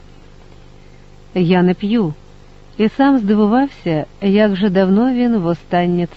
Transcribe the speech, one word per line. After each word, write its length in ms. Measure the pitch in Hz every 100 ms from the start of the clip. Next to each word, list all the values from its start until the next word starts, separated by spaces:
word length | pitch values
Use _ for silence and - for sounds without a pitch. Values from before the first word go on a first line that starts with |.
| - - - - - - - - - - - - - 185
«Я 280 | 170 180
не 100 | 180
п'ю», 400 | 180 202 233 170 151 - - - - - -
і 120 | 220
сам 280 | - 277 269
здивувався, 880 | 196 208 208 247 277 - 170 156 143 -
як 340 | 196 202 214 190
же 140 | 208
давно 440 | 185 190 196 254
він 240 | 247 247 226
востаннє 680 | 170 170 - 175 175 175 170